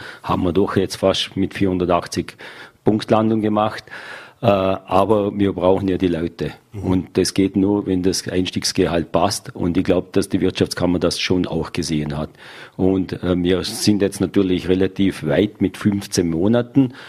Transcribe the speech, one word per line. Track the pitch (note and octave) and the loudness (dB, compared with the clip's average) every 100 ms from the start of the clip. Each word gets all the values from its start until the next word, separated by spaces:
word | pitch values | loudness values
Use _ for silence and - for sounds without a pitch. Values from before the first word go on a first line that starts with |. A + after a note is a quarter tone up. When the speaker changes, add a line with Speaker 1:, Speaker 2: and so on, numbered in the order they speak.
| - - | -12 -12
Speaker 1:
haben | - F#2 | -4 -2
wir | F2+ | 2
doch | E2 G#2 - | 2 2 2
jetzt | F#2 - | -2 0
fast | F#2+ F#2 - - | 0 0 -2 -2
mit | F#2+ | -4
vierhundertachtzig | - G2 F#2 F2 E2+ - - - - - - - _ | 0 0 0 2 0 0 -6 -8 -12 -20 -20 -20 _
Punktlandung | - G#2+ - A2 A2 A2 | 0 0 2 2 2 0
gemacht. | G#2+ G#2+ G#2+ - - - - - - - | 0 0 -2 -4 -14 -18 -16 -18 -20 -4
Äh, | A2+ | 0
aber | G2+ F#2+ F#2+ - F#2 G2 G#2+ G2+ G2+ | 2 2 -2 0 2 4 2 0 0
wir | G2 | 0
brauchen | F2+ F2 F#2+ F#2+ | 2 2 2 2
ja | F2+ | 0
die | F#2 | 0
Leute. | E2 E2 - D2 - _ | 0 -4 -4 -8 -8 _
Speaker 2:
Mhm. | G2+ | -6
Speaker 1:
Und | F2+ F#2 E2 - | 0 0 0 0
das | F2+ | 0
geht | - F#2+ G2 | 2 0 2
nur, | F#2+ G#2 F#2+ | 2 2 0
wenn | F#2 | 0
das | F2+ F2+ - | 0 -2 -2
Einstiegsgehalt | F2+ F#2 - - - F2+ E2+ D#2+ | -2 -2 -4 -4 0 0 0 0
passt. | E2+ F#2 A2 - - | 2 2 0 -10 -6
Und | F2+ F2 | -2 0
ich | F#2 | 2
glaub, | F2+ F#2 | 0 0
dass | - F#2+ | -2 0
die | G2 | 0
Wirtschaftskammer | F#2 F2+ F2+ - F2+ F2 | -2 0 -2 0 -2 0
das | E2+ - | 0 -2
schon | - F2+ F2 | -2 0 0
auch | E2 D#2+ | -4 -6
gesehen | - D#2 D#2 D2+ D2+ | -6 -4 -4 -4 -6
hat. | D2 - - - - - | -8 -12 -20 -20 -16 -2
Und, | F#2+ F#2+ F2+ F2+ | 0 0 -2 -4
äh, | F2+ F2+ | -2 0
wir | F2 F2+ | 2 0
sind | F2+ - - G#2 | -2 0 2 2
jetzt | G2 - | 0 0
natürlich | F2+ G2+ F#2+ F#2 F2 | 0 2 2 0 0
relativ | F#2 F#2+ - F#2+ E2 D2+ | 0 0 0 0 0 0
weit | D2 G#2 - | 2 0 0
mit | F#2+ - | -4 0
fünfzehn | G#2+ G2+ - - F2 | -2 -2 -2 -2 0
Monaten. | D#2+ G2 A#2 A#2+ - B2+ - | 0 2 2 2 2 0 -2